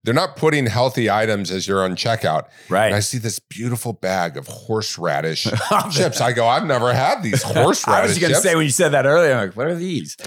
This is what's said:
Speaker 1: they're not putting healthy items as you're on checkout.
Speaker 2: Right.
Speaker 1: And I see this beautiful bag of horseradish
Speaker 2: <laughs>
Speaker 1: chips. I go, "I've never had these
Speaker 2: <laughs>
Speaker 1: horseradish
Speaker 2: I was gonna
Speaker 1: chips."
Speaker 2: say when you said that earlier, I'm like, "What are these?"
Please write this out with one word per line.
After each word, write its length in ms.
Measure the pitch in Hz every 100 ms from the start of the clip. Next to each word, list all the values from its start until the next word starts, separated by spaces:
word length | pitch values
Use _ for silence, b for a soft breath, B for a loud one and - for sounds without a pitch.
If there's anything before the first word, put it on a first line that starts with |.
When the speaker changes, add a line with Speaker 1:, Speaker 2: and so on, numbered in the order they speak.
Speaker 1:
they're 100 | 107
not 220 | 131 185 -
putting 300 | 156 151 123
healthy 440 | 101 131 131 110
items 420 | 104 110 104 90
as 160 | 95 92
you're 160 | 98
on 120 | 92 87
checkout. 520 | 117 113 90 78 - B B
Speaker 2:
Right. 200 | 92 107
Speaker 1:
And 80 | 101
I 40 |
see 180 | 101 127
this 200 | 110 -
beautiful 540 | _ 95 120 120 117
bag 420 | 104 92 95 85 71
of 120 | 69
horseradish 960 | - - 110 104 - 82 71 80 78
Speaker 2:
<laughs> 480 | - 110 - - 214
Speaker 1:
chips. 280 | 143 180 -
I 140 | 123
go, 140 | 120 117
"I've 180 | 139 180
never 260 | 127 120
had 280 | 120 143 269
these 200 | 139 131
Speaker 2:
<laughs> 0 |
Speaker 1:
horseradish 440 | - 160 262 294 -
Speaker 2:
I 140 | 156
was 160 | 202 180
gonna 160 | 165
Speaker 1:
chips." 100 | 143
Speaker 2:
say 120 | 190 165
when 100 | 151
you 60 |
said 180 | 131 165
that 160 | 143 131
earlier, 280 | 160 160 123
I'm 120 | 98
like, 80 | 101
"What 120 | 147
are 80 | 175
these?" 420 | 185 151 76 -